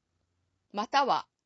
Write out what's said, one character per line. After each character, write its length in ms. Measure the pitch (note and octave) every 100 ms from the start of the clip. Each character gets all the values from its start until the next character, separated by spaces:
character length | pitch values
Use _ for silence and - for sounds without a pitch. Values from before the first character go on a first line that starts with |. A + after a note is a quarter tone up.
| _ _ _ _ _ _ _
ま 120 | G3+ A3+
た 200 | C#4 C4+
は 200 | D#3 - _